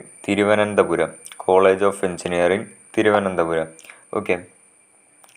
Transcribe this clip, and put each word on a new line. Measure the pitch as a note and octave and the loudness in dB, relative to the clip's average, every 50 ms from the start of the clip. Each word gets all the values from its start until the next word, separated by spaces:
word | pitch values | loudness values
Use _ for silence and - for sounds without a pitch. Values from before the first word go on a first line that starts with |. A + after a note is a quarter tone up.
| - - _ _ - | -12 -18 _ _ -6
തിരുവനന്തപുരം, | - G2+ G2 G#2 G2+ G#2+ G#2 G#2 G#2 G2+ G2 F#2 E2+ E2+ - E2 D#2+ - - - - - - - | -4 0 0 2 2 2 0 0 0 2 0 0 0 0 -2 -2 -4 -6 -12 -20 -20 -20 -8 -2
College | - F#2+ F#2 F#2+ - F#2+ F#2 G2+ G2+ | 2 4 4 6 4 4 4 2 -2
of | G2 - - F#2 | -2 -2 -6 -6
Engineering | F2 E2 - F2+ F2+ F2 F2 F2 F#2 G#2 A#2 - - _ _ _ - A2+ | -6 -6 -8 -6 -2 0 0 0 0 -2 -4 -8 -16 _ _ _ -4 0
തിരുവനന്തപുരം. | G#2+ G#2+ G#2 G#2 G2 F#2+ F#2 F2 E2+ E2 E2 E2 D#2+ D#2+ - - - - - - _ _ - G#2 | 0 2 2 2 0 -2 -2 -2 -2 -2 -2 -4 -4 -6 -10 -20 -20 -20 -20 -20 _ _ -8 -8
ഓക്കെ, | F#2+ - F2+ F2 F2+ - _ _ _ _ _ _ _ _ _ _ _ _ _ _ _ _ _ | -4 -4 -4 -6 -6 -12 _ _ _ _ _ _ _ _ _ _ _ _ _ _ _ _ _